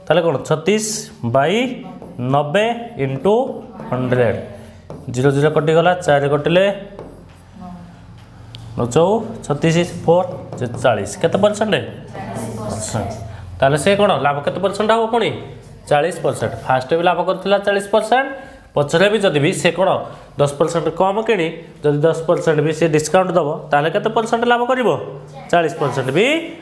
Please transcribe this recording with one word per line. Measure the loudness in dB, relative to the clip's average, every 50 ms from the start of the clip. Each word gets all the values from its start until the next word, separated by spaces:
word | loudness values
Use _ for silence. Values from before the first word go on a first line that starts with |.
| 0
ତାହେଲେ | 2 2 2
କ'ଣ? | 4 2 0 -2 0
ଛତିଶ | -2 -2 0 2 0 0 0 0 -2 -6 -8 -10 -12 -14 -8 -6 0
by | 2 2 2 2 2 0 0 -2 -4 -8 -12 -16 -16 -16 -18 -18 -12 -8
ନବେ | -4 0 0 0 0 2 0 0 0 0 -2 -4 -8 -12 -8 -6
into | -4 -4 -4 -2 0 2 2 2 0 -2 -6 -10 -12 -16 -16 -14 -10 -6
ହଣ୍ଡ୍ରେଡ। | -4 -4 -2 0 2 2 2 2 2 -2 -6 -12 -14 -18 -18 -20 -20 -20 -18 -16 -16 -14 -12 -8
ଜିରୋ | -4 2 2 2
ଜିରୋ | 4 4 2 2
କଟିଗଲା, | 2 2 2 4 4 4 4 4 2
ଚାରି | 2 2 2 2 4 4 2
କଟିଲେ | 0 0 0 2 2 4 4 2 0 -4 -10 -14 -16 -16 -16 -16 -18 -20 -20 -20 -20 -20 -20 -20 -20 -18 -18 -16 -16 -18 -18 -20 -20 -20 -20 -20 -20 -20 -20 -20 -20 -20 -20 -18 -18 -16 -16 -12 -6 -4
ନଅ | -4
ଚଉ | 0 2 4 4 4 2 0 -2 -6 -10 -12 -6
ଛତିଶ, | -6 -6 -2 0 0 2 2 0 -2 -4 -8 2
ଫୋର୍ | 2 4 4 2 0 -6 -12 -12 -14 -10 -8
ଯେ | -8 -8 -6 0 2
ଚାଳିଶ। | 2 2 2 -2 -6 -6 -2
କେତେ | -2 0 0 2
percent? | 2 2 2 0 -2 0 0 -2 -2 -4 -12 -14 -16 -16
ଚାଳିଶ | -14 -12 -12 -10 -10 -10 -8 -8 -10 -8
ପରସେଣ୍ଟ। | -8 -8 -8 -8 -8 -6 -6 -6 -6 -6 -8 -10 -12 -14 -14 -14 -16 -16 -4 2
ତାହେଲେ | 2 2 2 4
ସେ | 2 2 4
କ'ଣ? | 4 4 2 2 2
ଲାଭ | 2 0 0 0 -2
କେତେ | -4 -4 -2
percent | -2 -2 -2 0 0 2
ହବ | 2 2 2 0
ପୁଣି? | 0 0 0 0 -2 -4 -10 -14 -16 -18 -18 -20 -20 -20 -2 2
ଚାଳିଶ | 2 2 2 2 -2 -2
percent। | -2 -2 -2 -2 -4 -4 -4 -6 -2 0
first | 0 0 2 0 0
ବି | 2 2
ଲାଭ | 2 2 2 0
କରିଥିଲା | -2 -2 -4 0 0 0 2
ଚାଳିଶ | 2 0 0 0 -2 2
ପରସେଣ୍ଟ, | 0 0 2 4 2 2 2 0 -6 -12 -14 -18 -20 -20 -20 -6 _
ପଛରେ | -2 0 2 4 4 4 4
ବି | 4 4
ଯଦି | 2 2 2 4
ବି | 2 2 0
ସେ | 2 0 0
କ'ଣ | 2 2 2 2 2 0 -2 -6 -14 -18 -20 -18 0 0
ଦଶ | 0 0 2 0
ପରସେଣ୍ଟ | 0 0 2 0 -2 -2 0 2
କମ୍ | 0 2 2 0 0
କିଣି | 0 0 0 0 -2 -4 -8 -14 -18 -20 -2 0
ଯଦି | 0 0 4
ଦଶ | 2 2 2 2 2
ପରସେଣ୍ଟ | 0 0 2 2 2 2 2
ବି | 2 0 2
ସେ | 2 2 4
discount | 4 2 0 4 2 2 2 4
ଦେବ, | 2 2 2 0 -2 -6 -4 0
ତାହେଲେ | 2 2 2 2
କେତେ | 0 0 -2 0
percent | 0 0 0 0 0 0 2
ଲାଭ | 2 2 2 2
କରିବ? | 0 0 2 2 0 0 0 -2 -8 -12 -14 -16 -16 -18 -18 -6 0
ଚାଳିଶ | 2 2 2 2 -2 -2
ପରସେଣ୍ଟ | -2 -2 -2 -2 -4 0
ବି | 2 2 2 2 2 -2 -4 -6 -14 -16